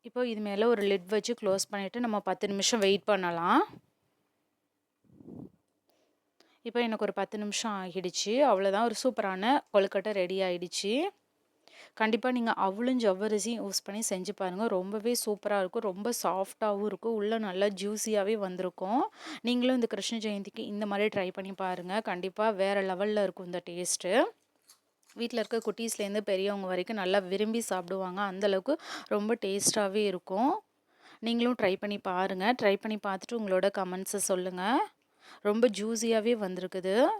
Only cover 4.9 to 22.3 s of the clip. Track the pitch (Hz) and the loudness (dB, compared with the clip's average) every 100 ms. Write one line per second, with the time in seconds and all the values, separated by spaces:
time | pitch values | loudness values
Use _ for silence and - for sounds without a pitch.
4.9 | _ _ - - - - _ _ _ _ | _ _ -20 -18 -16 -16 _ _ _ _
5.9 | _ _ _ _ _ _ _ 233 240 233 | _ _ _ _ _ _ _ -4 0 0
6.9 | 220 208 196 196 214 208 196 226 202 185 | 0 -2 -2 -4 -4 -4 -4 -4 -4 -4
7.9 | 175 180 - 202 240 285 190 196 196 233 | -4 -4 -4 0 4 6 6 4 2 0
8.9 | 214 254 226 202 185 214 277 - 208 196 | 2 -2 0 -2 0 2 2 4 2 4
9.9 | 202 214 202 180 190 190 175 175 - 196 | 0 -2 -2 0 0 0 -2 -4 -4 0
10.9 | 247 381 _ _ _ _ _ _ - - | 0 -2 _ _ _ _ _ _ -20 -20
11.9 | - 220 220 254 247 226 - 190 196 247 | -2 0 2 0 0 0 0 0 0 0
12.9 | 254 220 185 214 214 202 233 196 190 - | 2 2 2 0 0 -2 -4 -4 -6 -6
13.9 | 202 226 190 185 196 185 180 226 190 190 | -6 -4 -4 -4 -4 -4 -2 0 0 -2
14.9 | 214 220 240 - 202 202 202 185 233 214 | -4 -2 -2 -2 -4 0 0 0 -2 -4
15.9 | 185 214 233 185 185 196 - 220 202 208 | -4 -4 0 0 0 -2 -2 -2 0 -2
16.9 | 190 226 220 208 226 214 180 202 190 202 | -4 -4 -2 0 -2 -2 0 0 0 -4
17.9 | 214 - 208 196 220 190 180 185 - 185 | -4 0 0 2 0 -2 -4 -6 -4 0
18.9 | 247 427 - - 302 233 247 247 262 233 | 0 0 -4 -14 -6 0 2 2 2 0
19.9 | 208 - 226 214 202 196 - 220 208 208 | -2 -4 -4 -4 -6 -8 -10 -8 -4 -2
20.9 | 202 208 202 185 185 190 196 190 180 175 | 0 2 2 -2 -6 -10 -6 -4 -4 -2
21.9 | 202 226 180 185 | -4 -2 -4 -4